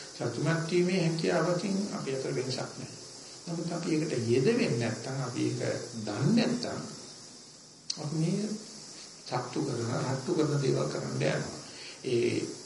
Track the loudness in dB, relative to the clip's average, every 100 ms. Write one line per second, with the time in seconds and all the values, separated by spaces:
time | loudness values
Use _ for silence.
0 | -12 -4 -2 0 2 2 4 4 6 4
1 | 4 2 2 4 4 2 2 0 0 -2
2 | -2 -2 -2 -2 -2 -2 -4 -8 -12 -12
3 | -14 -16 -16 -12 -6 -4 -2 -2 2 2
4 | 2 2 4 6 6 6 4 2 0 -2
5 | -4 -4 -2 0 0 0 0 -2 -4 -6
6 | -4 2 6 6 6 2 -2 -4 -8 -10
7 | -14 -16 -16 -18 -18 -20 -20 -14 -8 -6
8 | -2 0 2 2 -2 -4 -10 -14 -16 -16
9 | -16 -14 -6 -4 -2 -2 -2 -2 -2 0
10 | 0 -2 0 2 2 2 2 2 0 -2
11 | -4 0 0 0 -4 -8 -12 -14 -14 -8
12 | 0 2 4 2 -2 -8